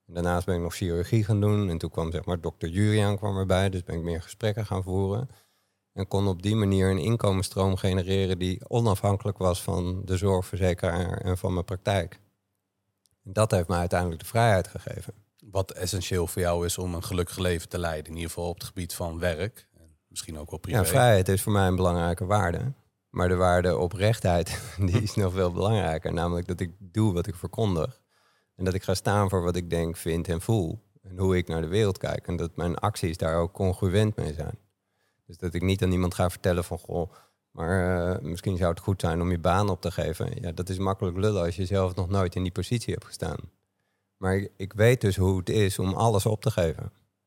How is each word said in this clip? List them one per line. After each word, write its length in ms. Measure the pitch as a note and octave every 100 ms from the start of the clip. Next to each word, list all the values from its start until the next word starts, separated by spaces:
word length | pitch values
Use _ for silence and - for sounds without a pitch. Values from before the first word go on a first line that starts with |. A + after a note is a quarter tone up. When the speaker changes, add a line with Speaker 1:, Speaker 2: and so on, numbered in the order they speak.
| -
Speaker 1:
En 80 |
daarnaast 320 | F2 F2 F2 F#2
ben 100 | F2
ik 60 |
nog 140 | E2+ -
chirurgie 480 | F2+ E2+ F2 A2+
gaan 180 | G#2 G#2
doen 280 | G#2 G#2 F#2+
en 80 | E2
toen 120 | E2
kwam, 220 | - E2
zeg 140 | E2+ F2
maar, 160 | F2
dokter 280 | D#2+ - E2
Juriaan 480 | F#2 G#2+ G#2+ G2+ G2
kwam 200 | G#2 F#2+
erbij. 320 | F#2+ F#2 G2
Dus 140 | F#2
ben 120 | D#2+ E2
ik 60 |
meer 180 | E2+ D#2+
gesprekken 440 | - - G#2+ G#2+ G#2
gaan 180 | F#2+
voeren. 460 | F#2+ F#2+ G2 G#2+ C3 - _ _ _ _ _
En 140 | - F#2
kon 200 | G2 G2
op 140 | F2
die 140 | G2+ A2
manier 340 | G2 F#2+ F#2+
een 80 | F#2+
inkomensstroom 800 | F#2 A#2 G2+ F#2+ F#2 G2 F#2+ F#2
genereren 640 | G2 F#2 F2 G2 F#2 F2+
die 300 | F2+ F#2 -
onafhankelijk 680 | A#2+ A2+ F#2 G2+ G2 G#2 -
was 240 | F#2 F2
van 380 | - F2 F2+ F#2 F2+
de 120 | F#2
zorgverzekeraar 1000 | G2 F#2 - F2+ F#2 E2+ F2+ E2+ F2+ E2+
en 200 | F#2+ F2+
van 160 | F#2+
mijn 120 | F2+ -
praktijk. 540 | F#2 - G2 E2 - _ _ _ _ _ _ _ _ _ _
En 100 | G2+
dat 180 | G2 A2
heeft 160 | F#2 E2
mij 120 | F2
uiteindelijk 400 | F2 F2 F2 E2
de 60 | -
vrijheid 400 | A2+ A#2 F#2+ -
gegeven. 460 | - - - - - _ _ G#2
Speaker 2:
Wat 200 | F#2+ F#2
essentieel 560 | - F2 F#2+ - F#2 E2
voor 140 | F#2
jou 240 | F2 F2 F2
is 120 | -
om 160 | F2+
een 100 | F2
gelukkig 340 | - F2+ F2 -
leven 320 | F2+ E2+ -
te 80 | F2
leiden, 260 | E2+ D#2 D#2
in 60 | E2
ieder 120 | E2
geval 200 | - E2+
op 60 | E2+
het 80 |
gebied 300 | - F#2 F2
van 260 | - E2+ E2
werk. 480 | F2 D#2+ G2+ - _ D#2+
En 180 | D#2+ _ _
misschien 300 | - - D#2
ook 100 | -
wel 100 | D#2+
privé. 180 | - A2+
Speaker 1:
Ja, 80 | F#2
vrijheid 420 | C3 B2 G2 F#2
is 120 | F#2+
voor 100 | G#2+
mij 160 | G2+ F#2+
een 80 | F#2
belangrijke 500 | F2+ F2 E2+ E2+ F2+
waarde. 480 | G#2 F2 E2+ C3 - _ _ _
Maar 180 | F#2 F2+
de 80 | F2+
waarde 420 | F#2 F2+ F2 -
oprechtheid, 840 | F2 F#2 G#2 A#2 F#2+ E2+ D#2+ - -
<laughs> 220 | - F#2
die 100 | A2
is 140 | G#2+ G#2+
nog 180 | F#2
veel 180 | F#2+ F2+
belangrijker. 640 | F2+ G2 A2 E2+ D#2 E2
Namelijk 340 | E2+ F2 F2 F2
dat 120 | F2
ik 120 | F2 -
doe 340 | F#2+ A2 A2
wat 140 | F2 E2+
ik 80 | -
verkondig. 640 | F2 - G#2 E2 B2 - _ _ _ _ _ -
En 100 | F#2
dat 80 |
ik 100 | F#2
ga 100 | -
staan 360 | F#2 - G2+ F#2+
voor 140 | F#2
wat 120 | F2 F2
ik 140 | E2+
denk, 280 | E2+ E2 E2
vind 300 | E2+ E2 E2+
en 140 | E2+
voel. 380 | - A2 E2 A2 _ _
En 160 | F#2 F#2
hoe 200 | F#2+ F2+
ik 100 | E2+
naar 140 | E2
de 60 | D#2+
wereld 300 | G#2 G2+ -
kijk. 300 | D2+ - -
En 80 | E2+
dat 200 | E2+ -
mijn 200 | F2 -
acties 420 | G#2 - F2 D#2+
daar 180 | E2 E2+
ook 140 | E2+
congruent 600 | - F#2+ F2+ F#2+ G2+ G#2+ -
mee 180 | D#2
zijn. 240 | D#2 D#2 - _ _ _ _ _ _ -
Dus 120 | E2+
dat 160 | F2+
ik 80 | F2
niet 220 | F#2 G2
aan 80 | F#2
iemand 220 | F#2 F2
ga 160 | - F2+
vertellen 340 | - F#2+ F2
van, 140 | - E2
"Goh, 340 | - F2 D#2+ - _ _ _
maar, 600 | F2 E2 F#2+ F2+ F2 F2 F#2
eh, 60 |
misschien 360 | D2+ F2 G#2 F#2
zou 120 | F2
het 100 | E2+
goed 220 | - F#2+
zijn 200 | E2+ E2
om 100 | F2
je 80 | E2+
baan 300 | F2 F#2+ G2+
op 120 | F2
te 100 | E2+
geven." 500 | - D#2+ - - -
Ja, 100 | E2+
dat 180 | E2 F2+
is 80 | F#2
makkelijk 400 | F#2+ G2 F#2 F#2
lullen 260 | G#2+ G2
als 120 | E2+ E2+
je 100 | F2+
zelf 300 | G2 F#2 F2
nog 140 | F2+
nooit 260 | G2 F2+ F#2
in 80 |
die 80 | F2+
positie 420 | - - A#2+ -
hebt 120 | - -
gestaan. 320 | - E2 - - _ _ _ _ _ _ -
Maar 180 | F#2+ G2
ik, 160 | G2+ -
ik 160 | F#2+
weet 280 | G2+ A2+ B2+
dus 140 | G#2 F#2
hoe 220 | F#2+ F#2
het 120 | -
is 300 | G#2+ G2 F#2+
om 140 | F#2
alles 320 | - A2+ G2+ A2+
op 160 | A2
te 100 | A2
geven. 400 | - E2 - - _ _ _